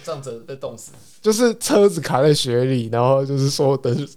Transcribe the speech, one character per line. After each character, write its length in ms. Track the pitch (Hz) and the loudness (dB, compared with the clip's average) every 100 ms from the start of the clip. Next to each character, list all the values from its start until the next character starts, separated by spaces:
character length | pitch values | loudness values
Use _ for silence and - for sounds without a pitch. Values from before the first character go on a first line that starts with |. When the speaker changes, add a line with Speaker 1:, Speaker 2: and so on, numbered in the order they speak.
Speaker 1:
这 80 | - | -12
样 120 | 147 | -12
子 160 | 135 117 113 | -10 -14 -14
被 100 | 135 | -12
冻 220 | 131 117 | -12 -12
死。 140 | - - - - | -20 -20 -20 -6
Speaker 2:
就 100 | 214 | -2
是 240 | 214 240 214 | 2 2 0
车 280 | - 240 202 | 0 4 4
子 140 | 165 | 2
卡 220 | 135 135 | -4 2
在 100 | 151 | 2
雪 320 | 147 131 120 | 2 2 0
里， 240 | 131 131 113 | 0 -2 -2
然 120 | 117 | 0
后 240 | 127 135 135 | 2 2 0
就 100 | 139 | -2
是 140 | 135 | -2
说 260 | - 139 135 | 0 0 0
等 320 | 127 131 139 | -2 -4 -6